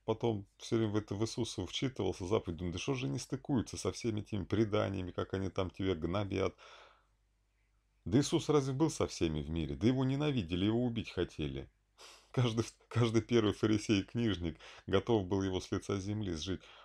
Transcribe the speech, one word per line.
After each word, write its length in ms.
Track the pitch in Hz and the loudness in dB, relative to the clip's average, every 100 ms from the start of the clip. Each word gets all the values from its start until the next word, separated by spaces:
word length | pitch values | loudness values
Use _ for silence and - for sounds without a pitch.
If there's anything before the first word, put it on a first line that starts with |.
потом 420 | - 107 120 107 101 - | -4 0 0 -2 -6 -14
все 200 | - 117 | -2 0
время 140 | 110 | 2
в 40 | 104 | 0
это, 180 | 104 101 | -2 -2
в 60 | |
Иисуса 440 | 110 - 113 - 87 | -2 -2 -4 -4 -4
вчитывался, 600 | - 135 - 95 87 90 | -2 -4 -2 -2 -2 0
заповедь, 320 | 107 - 82 | 0 0 -4
думаю: 160 | 87 | -4
«Да 60 | 87 | -4
что 140 | - | -4
же 140 | 135 139 | -4 -4
не 120 | 139 | -6
стыкуется 580 | - 131 - 135 - - | -6 -8 -2 0 0 -4
со 160 | 98 | -4
всеми 260 | - 120 104 | -4 -4 -4
этими 240 | 98 101 | -4 -6
преданиями, 680 | 87 98 110 104 104 98 90 | 0 2 2 2 0 -2 -6
как 220 | - 95 | -6 -4
они 160 | 95 95 | -2 -2
там 200 | - 92 | -2 -4
тебя 260 | - 95 87 | -2 0 0
гнобят?» 580 | 82 95 98 95 95 - - - - _ _ _ _ _ _ _ _ _ _ _ - | 0 -2 -2 0 -2 -4 -18 -20 -20 _ _ _ _ _ _ _ _ _ _ _ 0
Да 140 | 107 | 2
Иисус 300 | 143 165 - | 4 0 2
разве 240 | 151 135 | 2 2
был 160 | 131 160 | 2 0
со 180 | - 87 | 2 -2
всеми 340 | - 85 78 | 0 0 0
в 80 | 73 | -2
мире? 280 | 80 73 69 | -2 -2 2
Да 100 | 101 | 2
его 160 | 131 | 4
ненавидели, 600 | 131 139 151 131 82 90 101 | 2 0 0 0 -2 0 2
его 180 | 117 | 2
убить 260 | 123 117 95 | 0 -2 -4
хотели. 600 | - 87 - 73 67 67 _ _ _ - - _ | -2 -2 -2 -4 -4 -10 _ _ _ -20 -20 _
Каждый, 340 | - 123 113 - - - | 0 0 2 -2 -6 -4
каждый 320 | 113 117 113 | 2 4 4
первый 320 | 107 120 107 | 4 4 4
фарисей 480 | 95 110 107 - 101 | 4 2 2 4 2
и 20 | |
книжник 560 | 95 117 117 90 85 76 - - - | 2 0 0 0 -2 -6 -12 -14 0
готов 380 | 95 95 113 90 | 2 4 2 2
был 160 | 98 | 0
его 200 | 98 92 | 0 -2
с 100 | - | -2
лица 260 | 98 - 101 | -4 -2 -4
земли 360 | 95 107 101 | -2 -4 -4
сжить. 260 | 82 87 87 - - | -4 -4 -6 -8 -20